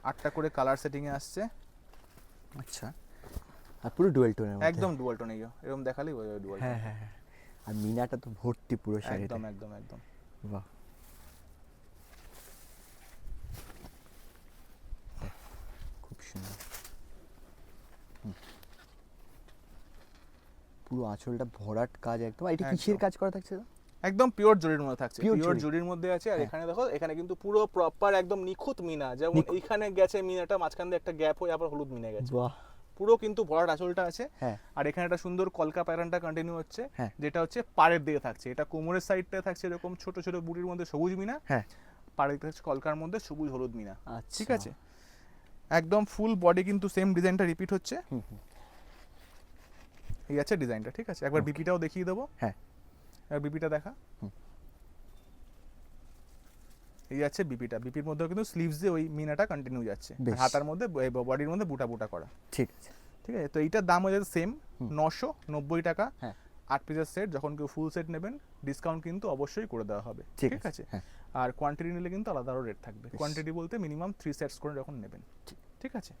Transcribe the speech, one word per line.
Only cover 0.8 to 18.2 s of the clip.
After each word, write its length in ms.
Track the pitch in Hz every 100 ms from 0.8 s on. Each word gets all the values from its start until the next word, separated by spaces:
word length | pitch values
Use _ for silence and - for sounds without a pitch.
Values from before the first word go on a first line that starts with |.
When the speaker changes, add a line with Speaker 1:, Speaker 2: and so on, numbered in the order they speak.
| 151 143 147
Speaker 1:
আসছে। 320 | 139 - - 226 - - - - - - - - - - 139
Speaker 2:
আচ্ছা। 280 | 131 - 113 156 - - - - - - - -
আর 60 | - -
পুরো 120 | 185
ডুয়াল 220 | 135 120
টোনের 220 | 107 107
মধ্যে। 140 | 101 160
Speaker 1:
একদম 280 | 170 185 147
ডুয়াল 200 | 127 110
টোন, 140 | 113
এই 80 | 110
যে, 100 | 113 -
এরকম 220 | 139 135
দেখালেই 300 | 131 127 151
বোঝা 140 | 135 107
যাবে 120 | 104
ডুয়াল 200 | 98 98
Speaker 2:
হ্যাঁ, 140 | 127
Speaker 1:
টোন। 80 | 117
Speaker 2:
হ্যাঁ, 140 | 110 107
হ্যাঁ। 140 | 110 - - - - - -
আর 80 |
মিনাটা 420 | 107 107 117 123 123
তো 140 | 123 107
ভর্তি 340 | 120 120 - 117
পুরো 240 | - 107
শাড়িতে। 220 | 104 101
Speaker 1:
একদম, 220 | 98 117
একদম, 280 | 110 98 104
একদম। 260 | 104 110 120 - - - -
Speaker 2:
বাহ। 200 | 104 98 95 - - - - - - - - - - - - - - - - - - - - - - - - - - - - - - - - - - - - - - - - - - - - - - - - - - - - -
খুব 140 | - - -
সুন্দর। 240 | 95 95 98 - - - - - - - - - - - - - - - -